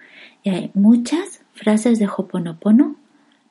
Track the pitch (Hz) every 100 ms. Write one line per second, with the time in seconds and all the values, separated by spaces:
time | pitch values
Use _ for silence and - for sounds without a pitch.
0 | _ - - _ 202 175 - 196 208 240
1 | 240 311 403 - _ - 214 214 240 220
2 | 202 - 185 180 170 165 202 226 302 -
3 | _ _ _ _ _